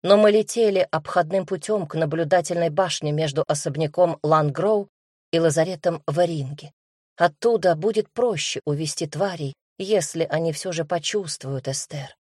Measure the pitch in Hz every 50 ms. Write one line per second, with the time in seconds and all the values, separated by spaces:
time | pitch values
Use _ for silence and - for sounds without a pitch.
0 | - 185 202 208 214 214 208 220 208 - - 233 226 214 196 185 175 - - 160
1 | 151 - - 180 170 156 190 190 180 - 190 165 - - 214 208 170 147 - 160
2 | 160 147 160 165 165 147 185 180 160 - 175 170 170 165 147 175 190 170 - -
3 | 156 151 151 151 160 147 135 156 143 - 151 147 - 165 135 151 160 147 - 175
4 | 180 170 156 - - 151 156 156 151 147 131 156 175 208 220 208 202 _ _ _
5 | _ _ _ _ _ _ - 165 165 160 147 160 160 185 185 160 - 175 170 -
6 | _ - 143 170 180 170 165 151 135 131 147 - - 147 _ _ _ _ _ _
7 | _ _ _ - 170 175 - _ - 233 233 202 156 185 165 151 165 220 214 220
8 | 208 _ _ 233 240 240 196 147 - - - - _ 151 147 143 160 151 - -
9 | 170 151 - 147 196 196 175 156 147 135 135 _ _ _ _ - 190 190 214 190
10 | 160 - - 165 165 - - 160 165 165 151 - - 190 170 165 160 151 180 170
11 | 151 - - 208 190 151 - - - 131 139 131 - 135 135 - - _ 156 147
12 | 135 - - _